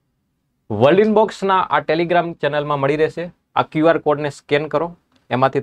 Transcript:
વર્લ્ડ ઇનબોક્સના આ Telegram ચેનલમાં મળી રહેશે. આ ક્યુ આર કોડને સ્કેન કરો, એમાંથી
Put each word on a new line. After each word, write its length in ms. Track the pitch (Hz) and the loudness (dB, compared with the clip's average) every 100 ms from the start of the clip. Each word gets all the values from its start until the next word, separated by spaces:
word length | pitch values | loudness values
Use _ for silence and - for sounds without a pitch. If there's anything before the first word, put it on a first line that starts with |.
| _ _ _ _ _ _ - | _ _ _ _ _ _ -8
વર્લ્ડ 300 | 104 135 175 | 2 4 4
ઇનબોક્સના 580 | 214 214 220 - 196 190 - 151 | 4 2 0 -2 -2 -2 0 -2
આ 40 | 147 | 0
Telegram 380 | 160 170 175 170 170 | -2 0 0 -2 -4
ચેનલમાં 380 | 165 147 147 147 | -4 -2 -4 -2
મળી 160 | 135 151 | -2 0
રહેશે. 220 | 156 156 175 - _ 123 | -2 -4 -12 -14 _ -4
આ 40 | 127 | -2
ક્યુ 160 | 156 160 | 2 2
આર 80 | 156 151 | 2 0
કોડને 220 | 147 147 | -2 -4
સ્કેન 360 | - - 147 156 | -8 -2 -2 -2
કરો, 140 | 147 170 175 _ _ - 123 | -4 -4 -8 _ _ -6 -2
એમાંથી 260 | 131 139 | 0 -2